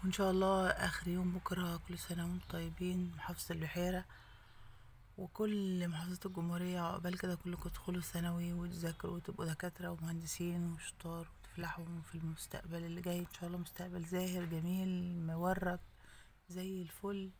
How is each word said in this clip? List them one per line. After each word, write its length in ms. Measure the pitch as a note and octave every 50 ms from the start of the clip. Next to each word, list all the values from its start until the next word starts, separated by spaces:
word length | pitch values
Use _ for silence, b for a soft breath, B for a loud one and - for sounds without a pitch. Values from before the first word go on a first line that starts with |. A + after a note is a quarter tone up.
| F#3
وان 80 | F#3+
شاء 180 | F#3 - G3 F#3+
الله 380 | F#3 F#3+ F#3+ F#3+ F#3+ F#3+ F#3 F3+
اخر 400 | - - F#3+ F3 - - - F3
يوم 240 | F3 F#3 F3+ F3+
بكره. 480 | F3 F#3 - - F3+ F3+ F3+ F3 E3+ E3 - -
كل 100 | F3 E3+
سنه 260 | - - F3 F3 E3+
وانتم 240 | E3+ F3+ F3+ - -
طيبين، 640 | - E3+ E3 E3 D#3+ E3 F3+ F3+ F3+ F3+ F3+ F3 E3+
محافظه 380 | D3+ - - E3+ - - - E3+
البحيره 500 | E3 D#3+ D3+ - F3 F3 F3+ F#3 F#3 F#3 B B B B B B B B B B B B B B B B B B B - - - -
وكل 680 | F#3 F3+ - - G#3+ G#3+ G#3 G#3 G3 F#3+ F#3 F3+ F3 F3
محافظات 380 | E3 D#3 E3+ F3+ F3+ F3 -
الجمهوريه، 540 | F#3+ F#3 F3 E3+ E3+ F3 F3 F3+ F3+ F3+ F3+
عقبال 380 | E3+ E3 F3 - E3+ F3 F#3 F3+
كده 160 | - F#3 F3
كلكم 340 | E3+ - F3 F3 - - F3
تدخلوا 320 | - - - - F3+ F3+
ثانوي 520 | D#3+ - - E3+ E3+ F3 E3+ E3+ F3 F3
وتذاكروا 600 | F3 F3 F3 F3 F3 E3+ E3+ E3 E3 - - E3+ F3
وتبقوا 320 | F3 - - - - -
دكاتره 440 | E3 D#3+ - - F3+ - - F3+ F3
ومهندسين 840 | F3 D#3+ D#3+ E3 E3 E3 E3 D#3 - - F3 F3 F3 F3 E3+ E3+
وشطار 560 | E3 D#3+ - - - - - E3 E3 E3+ E3+ D#3+ - - - - -
وتفلحوا 280 | F3 E3+ E3+ D3+ E3 E3+ E3+ E3+ E3+
في 160 | D#3 - - E3
المستقبل 680 | E3 D#3+ D#3+ - - - - - - D#3+ E3 E3+ E3+
اللي 160 | E3+ E3+ F3
جاي 180 | E3+ F3 F3 F3
ان 80 | F3 E3+ - -
شاء 60 | F3
الله 120 | E3+ F3 F3
مستقبل 460 | E3+ - - - F3 F3+ F3+ F3 E3
زاهر 400 | E3 F3+ F3+ F#3 F#3 F3+ F3+ F3
جميل 760 | E3 E3 D#3+ E3 F3 F#3 F#3 F#3 F#3 F#3 F3+ F3 F3 F3 E3+ E3
مورد 540 | D#3+ E3 E3 E3+ F#3 F#3 F#3 F#3 F3+ F3+ F3+ - - B B B B B B B B B B - -
زي 340 | F3 F#3 F#3 F#3+ F#3+ F#3
الفل 480 | F3 D#3+ - - - G3 G3+ G3 F#3+ F#3+ F#3